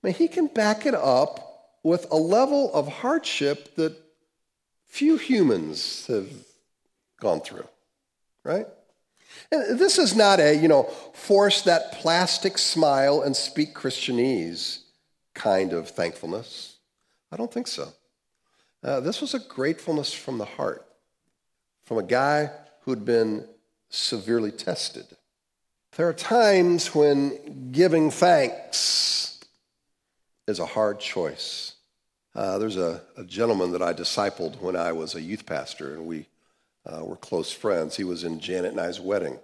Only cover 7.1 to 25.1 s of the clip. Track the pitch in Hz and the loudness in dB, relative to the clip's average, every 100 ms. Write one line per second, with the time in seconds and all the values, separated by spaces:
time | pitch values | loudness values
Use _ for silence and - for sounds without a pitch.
7.1 | _ 110 78 - - - _ _ _ _ | _ -2 -2 -4 -14 -18 _ _ _ _
8.1 | _ _ _ - 175 220 - _ _ _ | _ _ _ -4 -4 -4 -16 _ _ _
9.1 | _ _ - - 311 214 247 392 - 269 | _ _ -20 -4 -2 0 2 4 6 4
10.1 | 208 202 190 151 151 160 143 123 - - | 6 6 8 6 6 6 6 4 -6 -18
11.1 | - - 202 202 196 190 165 - - 160 | -18 2 4 6 4 4 2 2 -4 0
12.1 | 170 180 - 196 - - 160 156 135 139 | 2 2 0 -2 -2 -2 4 4 6 4
13.1 | 147 143 135 - - 151 - 135 - - | 4 2 -2 -4 -2 -4 -4 -6 -6 -4
14.1 | 123 131 120 82 87 - - _ _ _ | 0 2 0 -4 -8 -10 -10 _ _ _
15.1 | _ _ - 110 95 92 85 80 - 87 | _ _ -6 0 2 2 -4 -6 -6 -6
16.1 | - 82 98 117 - - _ _ _ _ | -6 -10 -8 -10 -16 -18 _ _ _ _
17.1 | _ _ 165 233 240 247 - 71 _ _ | _ _ -10 -8 -6 -8 -8 -10 _ _
18.1 | _ _ _ _ _ _ _ 131 135 139 | _ _ _ _ _ _ _ -4 -4 -4
19.1 | 220 294 262 - - 135 165 - 156 139 | -6 -6 -8 -8 -4 -4 -4 -4 -4 -4
20.1 | - - 123 104 - 67 - - _ _ | -8 -10 -8 -8 -6 -6 -6 -16 _ _
21.1 | _ _ _ _ _ _ _ _ 113 95 | _ _ _ _ _ _ _ _ -6 0
22.1 | 123 139 147 147 - - _ - 123 107 | 2 2 2 -2 -8 -20 _ -6 -6 0
23.1 | 117 113 107 - - _ _ _ - - | 2 2 -2 -8 -20 _ _ _ -6 -4
24.1 | 117 98 117 107 - - 87 - - - | -4 0 0 0 -6 -8 -6 -6 -10 -20